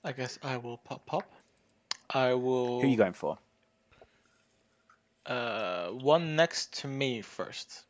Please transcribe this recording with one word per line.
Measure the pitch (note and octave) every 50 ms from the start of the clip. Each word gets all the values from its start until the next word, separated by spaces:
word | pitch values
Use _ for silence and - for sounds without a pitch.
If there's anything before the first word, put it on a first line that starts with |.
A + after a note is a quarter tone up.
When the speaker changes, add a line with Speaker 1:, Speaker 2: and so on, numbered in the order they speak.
| _
Speaker 1:
I | E3
guess | C3+ C3 B2+ B2 - - -
I | C#3 C3 B2
will | A#2+ A#2+ A#2+ -
pop | _ - C3+ C3 _ -
pop. | - E3 - - - - _ _ _ _ _ _ _ _ _ _ - - _ _
I | - C3+ C3 B2+ B2+
will | B2+ B2 B2+ B2+ B2+ B2 B2 B2 B2
Speaker 2:
Who | B2+ C3+
are |
you | C3 A2
going | G#2+ F#2 F2+
for? | - - D2 D#2 - _ _ _ _ _ _ _ _ _ _ _ _ - _ _ _ _ _ _ _ _ _ _ _ _ _ _ _ _ _ - _ _ _ _ _ _
Speaker 1:
Uh, | - B2 B2 A#2+ A#2 A2 G#2+ A2 F2+ F2+ F2 F2 F2
one | G2+ B2+ C3 C#3 D3+ E3+ E3+ D#3+ D#3
next | D#3 E3 E3+ - - - - - -
to | - C#3
me | C#3 C3+ C#3 C3+ B2 A2+
first. | G2+ - - - F#2 - - - - _ - - - _